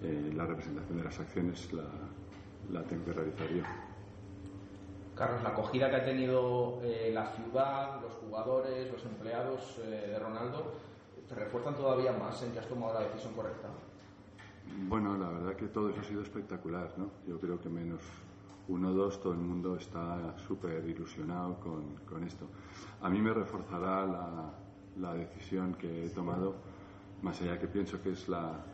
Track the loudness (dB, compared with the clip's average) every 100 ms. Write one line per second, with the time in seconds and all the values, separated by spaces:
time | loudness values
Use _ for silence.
0 | 0 0 0 0 0 -2 -4 -4 -2 -2
1 | -2 -4 -2 2 2 0 -4 -4 -4 -6
2 | -8 -10 -12 -12 -14 -10 -4 -2 0 -2
3 | 0 0 0 0 0 0 0 -4 -8 -10
4 | -12 -12 -12 -10 -10 -10 -12 -12 -12 -10
5 | -8 0 2 2 2 2 2 6 6 6
6 | 4 4 6 6 8 6 4 2 0 2
7 | 4 4 2 -2 2 4 6 4 0 -2
8 | -6 -6 -4 -2 4 4 4 0 -2 -4
9 | -6 -4 -2 0 0 -2 -4 -6 -4 -2
10 | -2 0 0 0 -2 -2 -4 -6 -10 -16
11 | -16 -16 -8 -4 0 0 0 4 6 6
12 | 6 4 0 -2 -2 -2 -2 0 2 2
13 | 0 -2 -4 -2 -2 -4 -8 -10 -12 -16
14 | -18 -18 -18 -16 -16 -14 -8 -4 2 4
15 | 6 4 2 0 0 0 0 2 2 2
16 | -2 -2 -2 -6 -4 -4 -2 -2 -2 -4
17 | -6 -4 -6 -2 0 0 -2 -2 -2 -4
18 | -8 -12 -14 -14 -14 -10 0 4 6 6
19 | 6 4 0 2 2 2 2 0 -2 -4
20 | -2 -2 -2 -6 -4 -2 0 0 -2 -2
21 | -4 -4 -2 0 0 -2 -4 -4 -4 -8
22 | -8 -4 -4 -6 -10 -10 -12 -12 -12 -2
23 | 4 6 6 6 2 -2 -2 0 4 4
24 | 4 0 -2 -4 -6 -8 -14 -16 -10 -4
25 | -2 -2 -4 -8 -2 2 2 0 -2 -2
26 | -2 0 0 2 2 0 -8 -12 -14 -14
27 | -14 -4 -2 0 0 2 2 2 2 0
28 | 0 0 0 0 0 -4 -8